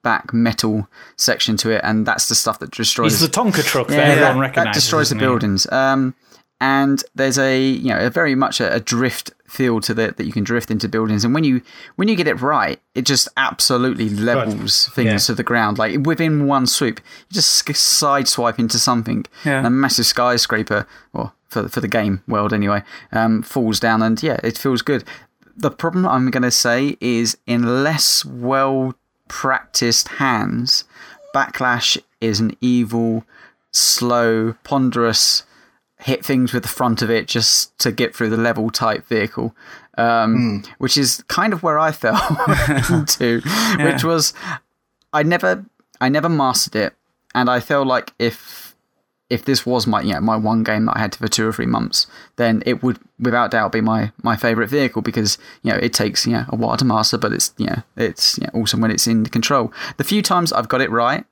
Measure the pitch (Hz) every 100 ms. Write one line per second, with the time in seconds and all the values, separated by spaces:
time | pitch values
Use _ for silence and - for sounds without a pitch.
0 | - 107 - 117 117 113 110 107 104 -
1 | - - - - - 107 113 110 - 110
2 | 107 92 - 113 117 107 - - 113 -
3 | 113 107 160 - 233 160 147 135 120 147
4 | 147 143 139 131 135 - 113 104 - 160
5 | 143 113 131 120 104 98 - 127 135 135
6 | 131 - _ - _ _ 131 135 139 139
7 | - - 135 135 135 131 135 131 123 -
8 | 123 175 160 131 135 - 110 117 113 117
9 | 127 - - _ _ - 127 113 107 110
10 | 110 - 85 107 101 117 - 110 107 110
11 | 110 107 117 143 151 127 - - - -
12 | 202 202 156 123 127 147 92 - _ -
13 | 123 131 - - 135 131 - 123 127 -
14 | 110 101 117 117 110 107 104 - - -
15 | 117 101 - 117 117 120 107 107 110 92
16 | 139 160 160 151 139 139 127 - 127 107
17 | - - _ 190 - - - 147 - -
18 | 147 139 127 - 117 113 113 120 - 120
19 | 113 117 - - 147 135 123 131 139 123
20 | 110 - 123 120 - 107 107 104 - -
21 | _ - - _ _ 117 101 - 113 113
22 | 104 98 - 110 104 107 101 101 - -
23 | - 110 113 110 - 139 113 104 113 110
24 | 110 110 156 - 117 - 139 123 - 135
25 | - - - _ _ - 143 - 165 180
26 | 185 131 131 131 123 - 123 120 139 -
27 | 123 117 113 - - 120 120 127 147 151
28 | - - 143 127 120 135 135 135 131 -
29 | _ _ _ - 135 131 - - 120 117
30 | - - 135 117 101 117 123 - - -
31 | - - - 139 135 - 127 120 - -
32 | _ _ 113 104 113 - 123 123 110 117
33 | 113 113 - - - _ _ - - -
34 | 120 120 117 113 113 113 - 139 131 120
35 | 117 107 - - - _ _ _ _ _
36 | - 131 - 135 123 123 - - 120 113
37 | 110 113 87 117 110 - - - 127 113
38 | 120 - 113 113 117 113 110 - 113 104
39 | - 113 101 - 117 - - - - -
40 | 117 117 110 113 120 101 104 - 131 147
41 | 135 - - - 214 185 170 151 156 151
42 | - 107 - 156 - 143 123 139 123 170
43 | 147 - 123 117 151 208 226 196 143 135
44 | 160 165 143 - 185 156 _ _ _ _
45 | _ 151 151 175 185 185 196 _ _ _
46 | 127 147 165 156 135 120 - 107 101 _
47 | _ _ _ 123 123 123 - 143 135 127
48 | - _ 117 - - - - _ _ _
49 | _ _ _ 123 - 131 - 123 113 107
50 | - 80 107 110 107 113 110 107 110 -
51 | 107 - 110 - 110 107 - 113 58 -
52 | - - - - 117 110 95 120 127 110
53 | _ - 120 120 110 113 104 113 110 110
54 | 110 - 117 110 120 113 110 143 131 -
55 | 113 113 107 - - - 107 107 120 -
56 | 107 - - 117 123 110 113 117 127 107
57 | 107 113 107 104 - - - - - -
58 | 113 - - - - 117 107 123 113 104
59 | - 113 110 117 - 143 110 - - -
60 | 143 208 202 180 165 - 113 127 135 113
61 | 120 143 -